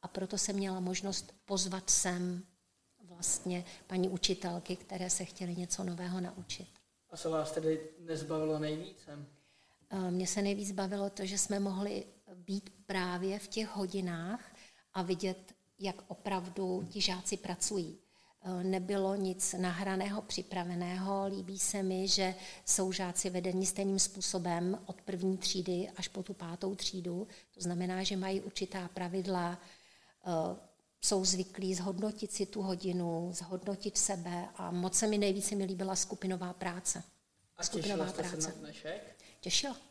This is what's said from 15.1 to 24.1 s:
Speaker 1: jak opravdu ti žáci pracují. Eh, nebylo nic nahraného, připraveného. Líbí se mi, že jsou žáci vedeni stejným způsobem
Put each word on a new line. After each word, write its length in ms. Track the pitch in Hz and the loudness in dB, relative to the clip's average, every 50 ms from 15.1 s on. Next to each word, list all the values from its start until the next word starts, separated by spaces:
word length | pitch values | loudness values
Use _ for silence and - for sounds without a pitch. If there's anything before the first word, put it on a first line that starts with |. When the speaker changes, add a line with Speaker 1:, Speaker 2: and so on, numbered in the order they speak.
| 185 170 196 185 185 185 - - - _ _ _ _ _ | 2 2 2 0 0 -2 -8 -18 -20 _ _ _ _ _
Speaker 1:
jak 180 | 190 196 180 - - - | -4 -4 -4 -4 -8 -12
opravdu 760 | 190 - - 208 196 185 175 180 175 196 190 185 185 185 190 170 | -12 -8 -2 -2 0 0 -2 -2 -2 -2 0 0 0 0 -2 -4
ti 100 | - 214 | -2 0
žáci 360 | 185 - 185 185 185 - - | 2 2 2 0 0 -2 -2
pracují. 640 | 190 - 190 180 175 - - 208 196 170 156 165 - _ _ _ - - - - _ - | -2 -2 -4 -2 0 0 2 2 2 0 0 -4 -10 _ _ _ -20 -20 -20 -20 _ -6
Eh, 220 | 185 185 180 180 | -4 -2 0 2
nebylo 500 | 190 190 190 185 190 208 202 190 190 196 | 2 2 2 2 2 2 2 4 4 2
nic 400 | 202 196 190 185 185 - - - 180 | 2 2 0 0 2 0 0 2 2
nahraného, 640 | 185 180 175 170 196 196 190 190 202 202 202 214 208 | 2 2 2 2 0 2 2 2 0 0 -2 -4 -4
připraveného. 1040 | - - - - - - 185 175 175 175 175 175 175 180 185 190 196 196 196 196 196 | -2 -4 -4 -4 -2 -2 -2 0 0 0 0 0 0 0 0 0 0 2 2 2 0
Líbí 300 | 196 196 190 175 196 190 | -2 -2 -4 -6 -2 0
se 240 | - - - 208 196 | 0 2 2 2 2
mi, 260 | 190 185 185 190 196 | 2 2 2 4 4
že 260 | 190 - 190 185 185 185 - - - - - | 4 6 4 4 2 -2 -8 -12 -14 -10 0
jsou 280 | - - - 190 185 185 | 2 4 4 4 2 2
žáci 380 | 185 190 180 175 - - 190 | 0 0 0 0 0 0 2
vedeni 360 | 180 185 175 185 180 185 190 | 2 2 2 2 2 2 2
stejným 320 | 185 - - 196 196 196 190 | 2 2 2 2 2 4 4
způsobem 800 | 196 - | 4 2